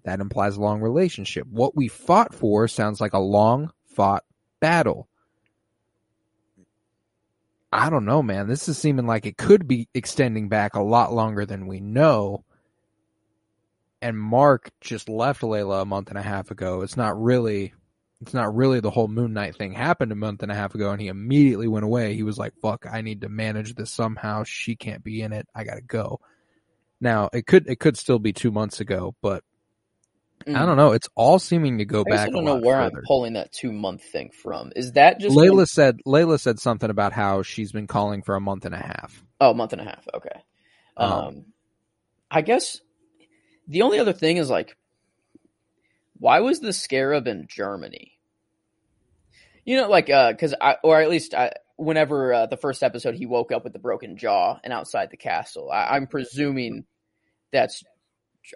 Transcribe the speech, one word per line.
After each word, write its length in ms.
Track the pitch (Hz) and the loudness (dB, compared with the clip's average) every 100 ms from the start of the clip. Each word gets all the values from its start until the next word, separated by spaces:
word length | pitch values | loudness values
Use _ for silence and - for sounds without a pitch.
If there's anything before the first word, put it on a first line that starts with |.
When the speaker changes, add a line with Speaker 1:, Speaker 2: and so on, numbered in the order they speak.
Speaker 1:
that 160 | - 95 | -8 -6
implies 360 | 101 104 101 101 | -6 -2 -2 -2
a 60 | |
long 200 | 104 107 | -2 -2
relationship. 680 | 110 139 180 - 95 - - | -2 0 -2 -4 -10 -10 -8
What 280 | 107 135 151 | -2 -2 0
we 120 | 123 | -2
fought 460 | - - 185 240 - | -4 2 4 4 0
for 320 | 113 104 113 | 0 2 2
sounds 320 | - 107 107 | 0 -4 -2
like 140 | 107 | -2
a 60 | 98 | 0
long 520 | 95 101 107 127 156 _ _ - | 2 4 4 2 -4 _ _ 0
fought 280 | 98 98 - _ _ _ | 0 0 -4 _ _ _
battle. 480 | 160 170 120 - - _ _ _ _ _ _ _ _ _ _ _ _ _ _ _ 90 _ _ _ _ _ _ _ _ _ _ | 0 2 0 -2 -10 _ _ _ _ _ _ _ _ _ _ _ _ _ _ _ _ _ _ _ _ _ _ _ _ _ _
I 180 | - 143 | 0 2
don't 160 | 156 104 | 0 2
know, 160 | 143 | 0
man. 260 | 123 98 101 | 0 -2 -4
This 220 | 135 - | -4 -4
is 80 | 147 | -2
seeming 300 | 156 135 117 | 0 0 0
like 180 | 113 104 | -2 -4
it 120 | - | -8
could 300 | - 196 151 | 4 6 6
be 200 | 123 117 127 | -2 -2 -8
extending 520 | - - 131 110 104 | -6 -2 0 0 -2
back 280 | 107 104 - | 0 0 -2
a 60 | |
lot 280 | 104 117 120 | 2 4 2
longer 340 | 117 110 104 104 | 0 -2 -2 -6
than 200 | 98 95 | -8 -10
we 140 | 95 | -10
know. 640 | 101 117 156 120 101 101 _ _ _ _ _ _ _ _ _ _ _ _ _ _ _ _ | -4 2 4 4 0 -8 _ _ _ _ _ _ _ _ _ _ _ _ _ _ _ _
And 180 | 120 110 | -8 -6
Mark 500 | 107 120 143 131 - _ | -2 4 4 4 -2 _
just 260 | - 110 - | -12 -12 -8
left 360 | 110 123 - | -2 -2 -2
Layla 380 | 117 107 98 98 | -4 -2 -2 -2
a 40 | 98 | -2
month 240 | 98 98 | -6 -6
and 80 | 98 | -10
a 40 | |
half 300 | 107 98 95 | -6 -6 -8
ago. 300 | 98 95 92 | -8 -6 -6
It's 160 | 95 - | -6 -4
not 220 | 110 101 | -4 0
really, 540 | 113 127 113 104 95 _ _ _ _ _ | 2 2 0 -4 -6 _ _ _ _ _
it's 140 | 120 | -8
not 200 | 131 107 | -4 -2
really 280 | 110 135 127 | 2 2 2
the 100 | 107 | 0
whole 160 | 110 110 | 0 0
Moon 240 | 110 120 | 0 -4
Knight 240 | 107 101 - | -4 -8 -8
thing 160 | 101 | -10
happened 400 | 95 139 170 120 | -6 -2 -2 -2
a 40 | 104 | -4
month 280 | 107 101 | -6 -6
and 80 | 104 | -8
a 40 | 104 | -6
half 200 | 101 104 | -6 -4
ago 160 | 101 | -4
and 100 | 101 | -4
he 60 | 104 | -8
immediately 640 | 98 110 139 143 104 113 | -8 0 4 4 4 -2
went 160 | 107 107 | -2 0
away. 280 | 120 113 | -2 -2
He 100 | - | -4
was 140 | 107 104 | -4 -6
like, 160 | 110 _ | -10 _
"Fuck, 240 | 107 104 - | -6 -6 -8
I 80 | 110 | -10
need 220 | 113 104 | -10 -10
to 80 | 101 | -10
manage 460 | 107 110 107 107 120 | -8 -6 -6 -8 -10
this 160 | 110 | -12
somehow. 520 | - 113 113 107 107 | -6 -6 -6 -6 -6
She 320 | 110 - - 113 | -8 -10 -8 -8
can't 280 | - 104 | -10 -12
be 180 | 107 110 | -10 -8
in 100 | 110 | -8
it. 160 | 107 - 110 | -10 -12 -14
I 80 | |
gotta 180 | 110 107 | -12 -14
go." 380 | 127 113 110 - _ _ _ _ _ _ _ _ | -8 -6 -6 -10 _ _ _ _ _ _ _ _
Now, 300 | 120 110 101 | -2 0 0
it 140 | 117 - | -4 6
could, 200 | 185 - | 4 6
it 120 | 127 | 0
could 180 | - 117 | 0 0
still 220 | - 120 | 0 0
be 140 | 107 | 0
two 180 | 98 120 | -2 -2
months 300 | 104 107 - | -2 -4 -6
ago, 340 | 104 95 90 - | -6 -4 -6 -6
but 220 | 101 92 _ _ _ _ _ _ _ _ _ _ - | -4 -4 _ _ _ _ _ _ _ _ _ _ -4
I 60 | |
Speaker 2:
Mm. 140 | 143 165 | 0 2
Speaker 1:
don't 120 | 139 | 6
know. 140 | 147 | 6
It's 160 | 110 - - | 4 -2 2
all 240 | 117 180 | 4 4
seeming 380 | - 170 147 117 | 4 0 0 -2
to 80 | 104 | -2
go 160 | 107 | -2
Speaker 2:
I 20 | |
guess 160 | 98 104 | 2 0
Speaker 1:
back 80 | 107 | 0
Speaker 2:
I 40 | |
don't 120 | - | -2
Speaker 1:
a 20 | 156 | 0
Speaker 2:
know 80 | 135 | 2
Speaker 1:
lot 80 | |
Speaker 2:
where 180 | 117 135 | 2 2
Speaker 1:
further. 160 | 120 - | 0 -4
Speaker 2:
I'm 40 | 107 | 0
pulling 260 | 135 120 | 0 0
that 200 | 110 - | -6 -8
two-month 500 | - 127 107 98 90 | -10 -8 -6 -6 -8
thing 280 | - 76 62 | -10 -12 -12
from. 420 | _ - 85 - - | _ -10 -10 -10 -10
Is 180 | 127 | 0
that 280 | 120 160 - | 8 8 8
just 120 | - 139 | 4 8
Speaker 1:
Layla 200 | 175 196 | 10 8
Speaker 2:
when 80 | 175 | 4
Speaker 1:
said, 340 | - 139 117 - | 6 4 4 2
Layla 320 | 143 170 151 | 4 4 2
said 200 | 127 107 | 0 -2
something 300 | 127 110 110 | -2 -2 -2
about 240 | 104 101 | 0 0
how 280 | 104 101 98 | 0 0 0
she's 300 | 92 - 104 | -2 -8 -8
been 160 | 107 104 | -8 -4
calling 340 | 107 104 101 | -2 -2 -4
for 140 | 98 98 | -4 -4
a 60 | |
month 240 | 98 95 90 | -2 -6 -8
and 100 | 87 | -10
a 40 | |
half. 440 | 80 - - - _ _ | -10 -12 -14 -20 _ _
Speaker 2:
Oh, 120 | 135 | 4
a 20 | |
month 180 | 117 113 | 4 -4
and 100 | - | -8
a 40 | 104 | -12
half. 200 | - - | -16 -14
Okay. 280 | - - - _ _ _ _ _ - | -12 -12 -18 _ _ _ _ _ -4
Speaker 1:
Um, 140 | 101 | -2
Speaker 2:
Um, 340 | 87 69 71 - _ _ _ _ _ _ _ _ | -2 -6 -14 -20 _ _ _ _ _ _ _ _
I 120 | 160 | -2
guess 400 | 156 247 - - _ _ _ _ _ _ _ _ - | 0 0 -2 -12 _ _ _ _ _ _ _ _ -8
the 160 | 156 | 0
only 160 | 233 415 | 2 2
other 120 | 220 | 0
thing 240 | - 160 175 | 0 0 0
is, 140 | 143 | 0
like, 260 | 101 - _ _ _ _ _ _ _ _ _ _ _ _ _ _ _ | -2 -4 _ _ _ _ _ _ _ _ _ _ _ _ _ _ _
why 240 | - 147 | 4 4
was 180 | 240 330 | 4 0
the 140 | 226 | -4
Scarab 540 | 180 - 131 135 147 120 | -8 -2 -2 0 0 -2
in 200 | 98 73 | -8 -12
Germany? 720 | - 98 98 57 50 - _ _ _ _ _ _ _ _ _ _ _ _ _ _ _ | -10 -8 -8 -12 -18 -20 _ _ _ _ _ _ _ _ _ _ _ _ _ _ _
You 140 | - 262 | -2 0
know, 120 | 220 | 6
like, 200 | 190 147 | 4 6
uh, 240 | 139 120 | 6 6
'cause 200 | 113 160 139 | 2 -4 0
I, 180 | 139 135 | 2 4
or 160 | 156 156 | 6 6
at 100 | 160 | 6
least 240 | 170 160 | 0 -2
I, 200 | - 123 - _ - | -2 -2 -4 _ -8
whenever, 560 | 156 160 151 143 131 | -2 0 2 0 2
uh, 120 | 120 113 | 2 0
the 100 | - | -2
first 260 | 147 131 | -6 -2
episode 320 | 131 120 127 117 | -2 -2 -8 -6
he 100 | 120 | -2
woke 280 | 120 117 | -2 -2
up 100 | 113 | -4
with 80 | 113 | -6
the 80 | 98 | -10
broken 380 | 113 - 110 90 | -6 -6 -8 -8
jaw 420 | 113 101 90 - | 0 2 2 -2
and 100 | - | -8
outside 360 | 120 - 120 92 | -8 -6 -6 -6
the 60 | - | -8
castle, 540 | 120 85 - - 69 | -6 -6 -6 -12 -6
I, 240 | 87 95 139 | -2 0 -2
I'm 120 | 135 | -2
presuming 760 | 147 123 131 147 135 120 110 - _ _ _ _ _ _ | -8 -8 -4 -4 -4 -6 -10 -16 _ _ _ _ _ _
that's, 300 | 135 113 - _ _ _ _ _ _ - | 2 2 -2 _ _ _ _ _ _ -16